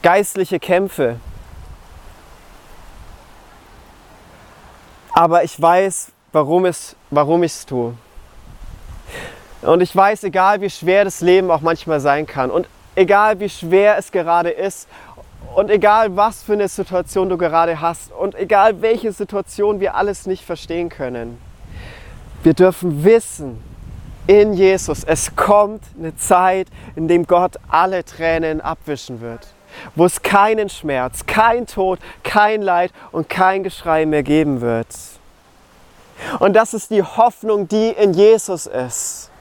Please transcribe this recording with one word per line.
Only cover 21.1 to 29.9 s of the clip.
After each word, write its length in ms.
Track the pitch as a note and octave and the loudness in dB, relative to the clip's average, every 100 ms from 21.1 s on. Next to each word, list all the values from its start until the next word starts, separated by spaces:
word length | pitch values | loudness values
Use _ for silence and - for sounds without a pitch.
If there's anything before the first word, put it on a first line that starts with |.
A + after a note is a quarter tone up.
| B2 A#2 A#2+ - - - - - - - - - - | -6 -10 -14 -20 -20 -18 -16 -16 -18 -20 -20 -18 -2
wir 100 | D#3+ | 0
dürfen 480 | D#3+ F#3 F3+ F3+ D3 | 4 2 2 -6 0
wissen, 580 | E3 A3+ - - C#3+ A2+ - - - - - - - | 4 2 0 -12 -12 -14 -18 -18 -18 -16 -18 -10 4
in 240 | G#3 G#3 | 4 4
Jesus, 500 | F#3 F#3+ F#3+ - D3 | 4 2 2 -2 -6
es 320 | - D#3+ - | -2 -2 -2
kommt 480 | - - G#3 G#3 A3 - - | -2 4 4 2 -4 -16 -12
eine 160 | D#3+ - | -12 -10
Zeit, 520 | - F3+ F#3 F#3+ F3+ - - | 2 4 4 0 -4 -12 -16
in 140 | - D#3+ | -8 0
dem 180 | F3 E3+ | 0 4
Gott 300 | F3 F3+ - - | 2 2 -4 -2
alle 360 | D#3+ F#3 F#3 | 0 2 -2
Tränen 560 | - - E3 E3 D#3+ D#3 | -8 -4 -2 0 -2 -4
abwischen 600 | - D#3+ - C#3 - A#2+ | -6 -10 -10 -10 -10 -14
wird, 280 | A#2 A#2 - _ _ - - | -12 -14 -18 _ _ -20 -12